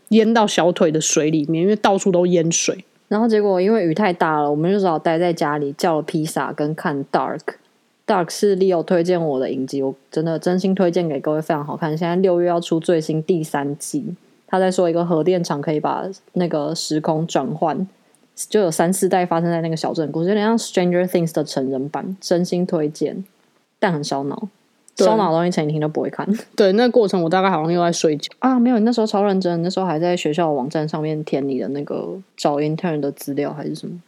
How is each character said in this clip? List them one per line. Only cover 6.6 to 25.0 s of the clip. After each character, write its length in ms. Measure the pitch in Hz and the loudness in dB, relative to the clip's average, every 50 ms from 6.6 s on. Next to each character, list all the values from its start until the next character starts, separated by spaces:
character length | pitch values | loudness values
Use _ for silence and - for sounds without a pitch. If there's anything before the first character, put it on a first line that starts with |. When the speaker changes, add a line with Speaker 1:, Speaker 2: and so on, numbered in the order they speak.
| 151 147 160 | -4 -4 -4
Speaker 2:
看 280 | - - 175 143 139 147 - | -4 -4 -4 -4 -4 -2 -2
Dark。 300 | - 160 131 - - 156 - - - - _ _ _ _ _ _ _ _ _ | -2 -2 0 -2 -4 -8 -8 -12 -12 -12 _ _ _ _ _ _ _ _ _
Dark 220 | - 214 185 170 - | 0 0 0 0 -2
是 280 | - - 214 208 196 | -2 0 2 2 4
Leo 260 | 180 190 190 180 165 156 | 4 4 4 4 2 2
推 220 | - 190 170 170 | 2 2 2 4
荐 200 | 180 180 170 165 | 2 2 2 2
我 140 | 156 135 131 | 0 0 0
的 100 | 131 - | -2 -2
影 160 | 135 135 131 | -2 -4 -4
集， 180 | 131 143 139 135 | -4 -4 -2 -2
我 120 | 135 135 - _ _ | -2 -4 -6 _ _
真 140 | - 160 160 | -4 -4 -2
的 120 | 165 160 | -2 -2
真 220 | 151 - 180 180 190 | -2 0 0 0 0
心 160 | 190 190 190 | 2 0 2
推 160 | 190 190 175 | 2 2 2
荐 180 | 170 185 175 160 | 2 0 0 0
给 120 | 143 139 | -2 -4
各 120 | - 151 151 | -2 -2 -2
位， 80 | 156 | -2
非 140 | 156 - 165 | -2 -2 -2
常 100 | 147 147 | -4 -4
好 120 | 147 135 | -6 -6
看。 200 | - 170 156 151 | -6 -4 -4 -2
现 120 | 160 175 170 | -2 -2 0
在 80 | 175 | 0
六 240 | 185 196 190 175 175 | 2 2 4 4 2
月 80 | 175 175 | 2 2
要 120 | 170 170 | 0 0
出 200 | 170 - 170 165 | 0 0 -2 0
最 200 | 160 - 175 160 | 2 2 2 2
新 220 | 160 - 156 156 156 | 0 0 -2 -2 0
第 200 | - 190 165 156 | 0 0 -2 -2
三 320 | - - 143 143 143 143 - | -2 -4 -4 -4 -4 -6 -8
季， 260 | - - - 147 - - 180 - _ _ _ _ _ _ | -8 -8 -6 -6 -6 -6 -10 -12 _ _ _ _ _ _
他 100 | - 185 | 0 0
在 100 | 190 185 | 2 2
说 220 | 185 196 180 170 | 2 2 2 2
一 20 | 165 | 2
个 140 | 170 175 | 0 0
核 160 | 170 175 156 156 | 2 0 2 2
电 220 | 180 185 175 170 | 2 0 0 0
厂 180 | - 160 143 - | -2 -4 -4 -2
可 100 | 165 156 | -2 -2
以 60 | 151 | -2
把 260 | 165 143 143 - - 190 190 - _ _ - | -2 -2 -2 -4 -6 -8 -10 -14 _ _ -4
那 160 | 180 180 165 | -2 -2 0
个 260 | 170 151 147 151 160 | -2 -2 -2 -4 -4
时 260 | - - - 156 151 | -6 -4 -4 -2 -2
空 240 | 151 - 160 156 165 | 0 0 0 0 -2
转 220 | 165 - 160 135 | -2 -2 -2 -2
换， 400 | - 156 - 175 156 143 - 190 - - _ _ _ _ _ _ _ _ - - - | -2 -4 -2 -2 -2 -2 -2 -6 -8 -10 _ _ _ _ _ _ _ _ -14 -6 -2
就 100 | - 214 | 0 2
有 100 | 202 165 | 2 2
三 240 | 156 - 170 175 185 | 2 2 2 2 2
四 160 | - 196 180 | 0 0 2
代 160 | 196 185 180 | 2 2 2
发 160 | 175 165 165 | 0 0 0
生 80 | 170 170 | 0 0
在 120 | 170 165 | 0 -2
那 80 | 165 165 | -2 -2
个 80 | 160 | -4
小 180 | 156 - 131 - | -4 -4 -4 -4
镇 120 | 160 156 | -4 -4
的 60 | 143 151 | -4 -2
故 120 | 165 165 | -2 0
事， 60 | 185 | 0
有 40 | 214 | 0
点 100 | 208 208 | 2 2
像 140 | 220 233 226 | 2 2 0
Stranger 480 | 220 - - 190 180 180 175 180 180 | -2 -2 -2 0 2 2 2 2 2
Things 260 | 185 - 180 170 156 - | 2 0 0 0 0 -2
的 120 | 165 147 | -2 -4
成 260 | - - 139 131 131 | -2 -2 -4 -2 -2
人 180 | 135 131 135 147 | -2 -4 -4 -6
版， 280 | - 143 - 185 190 - | -6 -6 -6 -8 -8 -10
真 240 | - - 180 170 180 | -4 0 0 0 0
心 220 | - 185 175 180 | 0 0 -2 0
推 220 | 180 185 160 151 151 | 0 0 -2 -2 -2
荐， 360 | 156 - 156 - - 185 190 - _ _ _ _ _ _ _ _ _ _ | -2 -4 -4 -4 -4 -6 -12 -14 _ _ _ _ _ _ _ _ _ _
但 140 | - 190 170 | 0 0 0
很 100 | 147 147 | -2 -2
烧 220 | - 147 135 139 | -4 -4 -4 -4
脑。 240 | 143 - - 214 190 - _ _ _ _ _ _ _ _ | -4 -6 -8 -10 -12 -14 _ _ _ _ _ _ _ _
Speaker 1:
对。 100 | - | 2